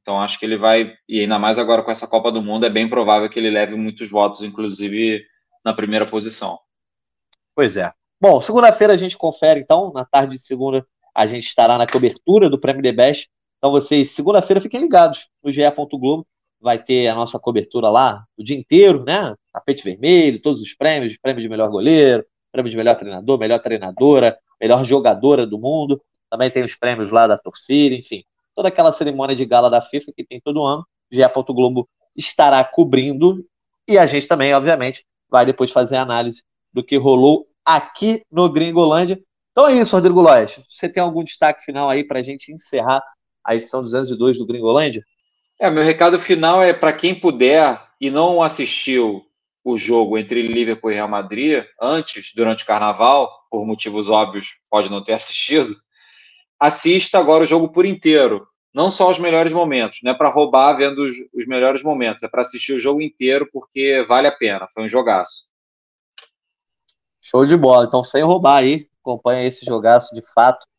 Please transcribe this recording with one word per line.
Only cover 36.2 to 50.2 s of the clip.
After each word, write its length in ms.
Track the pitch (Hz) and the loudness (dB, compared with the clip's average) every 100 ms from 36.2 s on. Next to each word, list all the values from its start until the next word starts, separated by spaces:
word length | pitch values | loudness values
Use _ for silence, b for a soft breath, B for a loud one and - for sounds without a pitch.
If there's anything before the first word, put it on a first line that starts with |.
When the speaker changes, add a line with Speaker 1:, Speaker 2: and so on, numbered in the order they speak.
| 120 117 _ _ _ | -4 -8 _ _ _
Speaker 2:
do 80 | 123 | -10
que 140 | - 139 | -2 0
rolou 500 | 131 127 135 156 - _ | 2 4 4 4 -2 _
aqui 600 | - 156 - - 214 220 _ | 0 0 -2 -4 -4 -4 _
no 160 | 160 175 | 0 0
Gringolândia. 720 | 147 165 170 160 156 175 190 _ _ _ | 0 0 2 2 2 0 -4 _ _ _
Então 160 | - 285 | 2 4
é 60 | |
isso, 220 | 254 220 190 | 4 2 2
Rodrigo 260 | 175 175 | 2 6
Lois. 400 | 165 127 107 - _ | 6 6 2 -8 _
Você 180 | - 175 | -10 -8
tem 140 | 185 | -4
algum 220 | 175 165 | -4 -4
destaque 400 | 160 - 151 147 | -10 -2 -2 -2
final 260 | - 139 143 | -10 -6 -2
aí 140 | 135 | -2
pra 180 | 147 131 | -4 -8
gente 320 | 123 139 - | -8 -14 -18
encerrar 500 | 160 - 135 117 135 - _ _ _ | -20 -8 -4 -2 -2 -4 _ _ _
a 120 | - 117 | -6 -6
edição 260 | 113 131 | -4 -10
duzentos 300 | 120 123 127 | -6 -6 -6
e 40 | 120 | -2
dois 220 | 123 123 | 0 0
do 80 | 110 | -6
Gringolândia? 580 | 120 113 135 151 113 _ _ _ _ _ _ | -4 0 0 0 -6 _ _ _ _ _ _
Speaker 1:
É, 100 | 190 | -2
meu 140 | 156 | 2
recado 360 | 156 160 175 175 | 0 2 2 2
final 420 | - 170 160 180 | 0 0 2 4
é 120 | 185 | 2
pra 180 | 170 156 | 2 -2
quem 280 | 151 170 185 | 0 -4 0
puder 600 | 175 123 127 156 151 113 _ _ | -2 2 2 4 2 0 _ _
e 100 | 139 | -6
não 320 | 143 170 175 | 0 0 2
assistiu 840 | 160 156 127 - - 127 113 98 _ _ _ _ | -2 -4 -8 -8 -2 -2 -2 -4 _ _ _ _
o 140 | 123 113 | -6 -6
jogo 400 | 101 117 107 | 0 0 0
entre 240 | 110 | -2